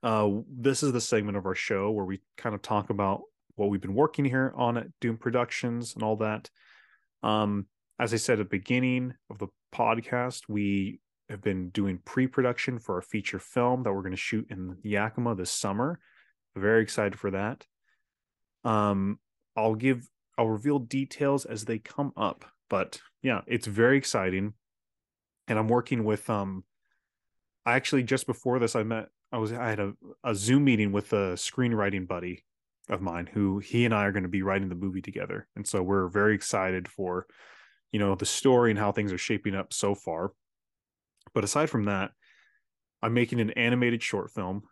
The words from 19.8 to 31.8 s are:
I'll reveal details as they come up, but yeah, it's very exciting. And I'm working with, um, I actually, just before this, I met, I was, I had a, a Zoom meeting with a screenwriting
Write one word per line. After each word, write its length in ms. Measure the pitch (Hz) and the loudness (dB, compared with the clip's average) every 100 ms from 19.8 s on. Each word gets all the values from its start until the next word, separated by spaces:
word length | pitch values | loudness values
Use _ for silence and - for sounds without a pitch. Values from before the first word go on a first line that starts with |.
| 131 123 - _ _ - | 0 0 -4 _ _ -2
I'll 120 | 113 | 0
reveal 280 | 110 131 143 | 0 2 0
details 680 | 117 135 135 - 143 139 - | 0 -4 -4 -2 0 0 -2
as 200 | 110 107 | -10 -4
they 140 | 113 | -6
come 320 | - - 143 - | -6 -6 -6 -2
up, 300 | 104 - - _ _ | -2 -2 -14 _ _
but 300 | 98 - - - _ | -2 -2 -6 -20 _
yeah, 180 | 135 113 - | -2 -2 -2
it's 180 | 120 113 | -4 -4
very 320 | 104 117 135 | 4 6 6
exciting. 560 | - 110 95 95 101 107 _ _ _ _ _ _ _ _ - | 4 0 0 0 -2 -6 _ _ _ _ _ _ _ _ -2
And 100 | 110 | 0
I'm 100 | 110 | 4
working 360 | 120 120 123 | 2 2 0
with, 260 | 107 107 - | 0 0 0
um, 340 | 107 98 95 - _ _ _ _ _ _ _ _ _ - | -2 -2 -8 -12 _ _ _ _ _ _ _ _ _ 2
I 80 | |
actually, 300 | 123 - 139 | 2 4 2
just 240 | 120 131 - | 2 0 0
before 320 | 123 131 123 | -4 0 2
this, 160 | 117 120 | 2 2
I 80 | |
met, 240 | 110 113 - _ _ | 0 -2 -6 _ _
I 60 | 120 | -4
was, 140 | 110 | -2
I 180 | 120 120 | -2 -2
had 100 | 107 | -2
a, 140 | 101 - - - | -2 -6 -18 -8
a 120 | 127 104 | -4 -2
Zoom 280 | 104 135 | 4 6
meeting 280 | 139 113 104 | 6 6 4
with 200 | 101 - | 0 0
a 220 | 107 98 | 0 0
screenwriting 720 | 90 - - 123 113 | -2 -6 0 0 2